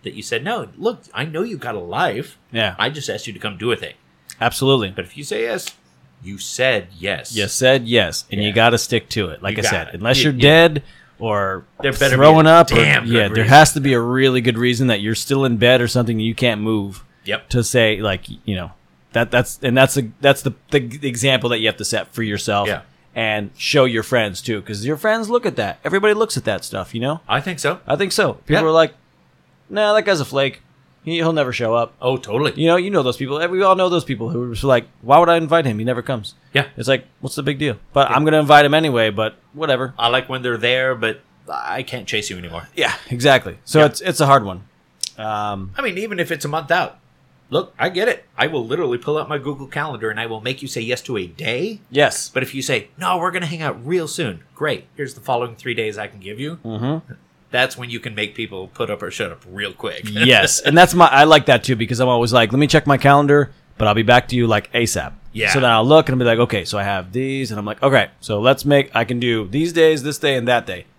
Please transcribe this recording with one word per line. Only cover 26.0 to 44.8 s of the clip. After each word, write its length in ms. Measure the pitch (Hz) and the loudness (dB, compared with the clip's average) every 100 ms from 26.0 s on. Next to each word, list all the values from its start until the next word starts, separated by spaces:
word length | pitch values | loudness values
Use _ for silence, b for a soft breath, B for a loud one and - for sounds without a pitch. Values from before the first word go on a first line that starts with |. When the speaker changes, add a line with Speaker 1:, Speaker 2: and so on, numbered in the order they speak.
| 214 | 2
Speaker 2:
looks 220 | 214 220 131 | 2 0 -2
at 60 | |
that 200 | - 98 | -4 -4
stuff, 300 | - 98 90 | -6 -10 -8
you 60 | 120 | -6
know? 200 | 127 160 - | -4 -6 -4
Speaker 1:
I 120 | 123 | -4
think 180 | 185 165 | -4 -6
so. 220 | 143 185 - | -6 -6 -6
Speaker 2:
I 100 | 147 | -4
think 160 | 196 | -2
so. 220 | 196 170 101 - | 0 -2 -2 -2
People 160 | 147 | 0
Speaker 1:
Yeah. 60 | 160 | 4
Speaker 2:
are 40 | |
like, 220 | 160 160 _ _ _ _ _ _ _ _ | 4 2 _ _ _ _ _ _ _ _
"Nah, 240 | 196 208 | -2 2
that 120 | 214 208 | 2 2
guy's 140 | 175 | -2
a 40 | |
flake. 380 | 135 135 135 - _ _ _ _ | -2 -2 -2 -6 _ _ _ _
He, 120 | 156 170 | -6 -2
he'll 180 | 165 | 0
never 180 | 156 127 | 0 -2
show 220 | 120 113 | -2 0
up." 180 | 117 117 _ | 0 -2 _
Speaker 1:
Oh, 160 | 123 131 | -4 -4
totally. 360 | - 113 147 139 | -4 -2 -2 0
Speaker 2:
You 100 | 165 | 2
know, 80 | 180 | 2
you 120 | 185 | 2
know 120 | 185 | 0
those 160 | 127 120 | 0 -4
people. 200 | 131 143 | -6 -4
Every, 180 | 175 185 | -2 2
we 60 | |
all 120 | 190 190 | 2 4
know 140 | 185 | 2
those 140 | 175 | 0
people 260 | - 123 113 | -2 -6 -4
who 120 | 123 | -6
are 60 | 123 | -6
just 100 | 110 | -4
like, 220 | 135 123 - _ | 2 2 0 _
"Why 160 | 113 147 | 4 6
would 100 | 170 | 6
I 80 | 170 | 2
invite 300 | 160 165 139 | 2 0 0
him? 120 | 107 | -2
He 60 | |
never 160 | 113 120 | -4 -4
comes." 340 | - 123 - _ _ | -4 -8 -8 _ _
Speaker 1:
Yeah. 120 | 139 139 - | -4 -4 -6
Speaker 2:
It's 100 | 113 | -2
like, 160 | 131 - _ | -2 -2 _
what's 160 | 135 - | -10 -6
the 60 | |
big 160 | 143 139 | -6 -4
deal? 180 | 151 104 - | -4 -6 -2
But 160 | 143 139 | 0 2
Speaker 1:
Yeah. 80 | 131 | 2
Speaker 2:
I'm 80 | |
gonna 160 | 151 156 | 2 2
invite 240 | 143 147 | 6 6
him 80 | 147 | 8
anyway, 380 | 156 160 120 110 | 4 2 0 0
but 260 | 104 110 - _ | 0 -6 -6 _
whatever. 400 | 143 156 127 131 - | -8 -2 -2 -4 -2
Speaker 1:
I 100 | 117 | 0
like 220 | 127 127 | 0 -2
when 100 | 131 | -6
they're 160 | 123 117 | -4 -2
there, 380 | 120 127 131 | 0 0 0
but 260 | 120 110 - _ _ - | -2 -4 -6 _ _ -12
I 300 | 69 65 110 | -10 -8 -10
can't 240 | 131 127 98 | -8 -10 -6
chase 240 | 110 104 | -6 -6
you 80 | 92 | -12
anymore. 300 | 87 82 - | -12 -14 -12
Speaker 2:
Yeah, 200 | - 131 - - | -4 -4 -4 -10
exactly. 480 | 120 143 131 92 85 - | 0 2 2 0 -16 0
So 140 | 151 | 4
Speaker 1:
Yeah. 60 | 151 | 4
Speaker 2:
it's, 140 | - | 2
it's 200 | 185 - | -6 0
a 60 | 143 | 4
hard 180 | 139 101 | 4 2
one. 160 | 92 - _ | -12 -16 _